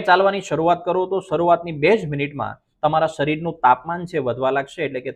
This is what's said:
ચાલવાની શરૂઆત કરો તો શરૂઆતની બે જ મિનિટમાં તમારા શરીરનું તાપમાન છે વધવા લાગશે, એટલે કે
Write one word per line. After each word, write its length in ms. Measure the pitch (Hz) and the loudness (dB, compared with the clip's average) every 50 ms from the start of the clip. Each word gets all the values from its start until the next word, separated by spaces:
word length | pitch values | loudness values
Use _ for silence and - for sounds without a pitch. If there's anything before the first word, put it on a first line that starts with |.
| 208 190 | 4 4
ચાલવાની 360 | 180 180 196 196 196 196 180 - | 4 6 6 4 2 0 -4 -4
શરૂઆત 360 | 156 143 165 170 175 170 - | -2 0 2 2 0 0 0
કરો 200 | - - 185 185 | -2 -2 -2 -2
તો 140 | 185 190 185 | -2 -2 -4
શરૂઆતની 560 | 170 - 156 160 170 175 170 170 170 170 160 143 147 | -4 -2 -2 0 2 4 2 2 0 -4 -6 0 2
બે 100 | 170 220 | 2 2
જ 120 | 220 185 147 147 | 2 0 -2 -6
મિનિટમાં 460 | 139 143 147 147 135 110 104 104 - _ _ _ _ | -4 -6 -6 -6 -6 -8 -8 -8 -12 _ _ _ _
તમારા 340 | - 151 156 160 160 156 - | 0 2 2 2 0 0 -2
શરીરનું 440 | - 139 151 156 156 165 165 156 - - | -2 -2 -2 -2 -2 -4 -6 -4 2 4
તાપમાન 420 | 123 127 - - 165 170 180 175 | 4 4 4 0 -8 -8 -8 -8
છે 120 | 175 175 156 | -6 -6 -4
વધવા 320 | 131 123 117 120 131 131 135 | -2 -2 -2 -2 0 0 0
લાગશે, 240 | 139 135 135 - - 160 | 0 -2 -4 -6 -6 -6
એટલે 160 | 135 135 127 | -6 -6 -8
કે 140 | 127 135 - | -10 -8 -6